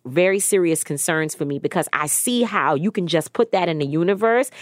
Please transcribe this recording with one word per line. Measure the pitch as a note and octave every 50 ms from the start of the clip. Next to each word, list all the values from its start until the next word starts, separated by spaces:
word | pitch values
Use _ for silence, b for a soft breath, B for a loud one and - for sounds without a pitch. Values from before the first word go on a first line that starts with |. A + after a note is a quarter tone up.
| _
very | B2+ B2+ F3 F3+ F#3 G3 G3+
serious | G3 - - F#3+ F3+ E3+ D#3+ D3+
concerns | - - D3+ C#3+ - - E3+ D#3+ D#3+ D#3 -
for | - D#3
me, | C#3+ C#3+ C#3+
because | - D3+ - F3+ D3+ -
I | - C#3 D3+ D3
see | - - - B3+ B3 A#3+ A#3+
how | A3 G3+ G3 C#3+ C#3 D#3
you | C#3 D#3+ G#3+
can | A3 - F3+ E3
just | D3+ E3 D3+ - _
put | - A#3 A3+
that | - G3 F3+ E3+
in | D#3+ D3+
the | D3
universe | C#3 C#3+ D#3+ E3+ F3+ G3+ F#3+ G#3+ A3+ A3+ A#3+ C#4 - B B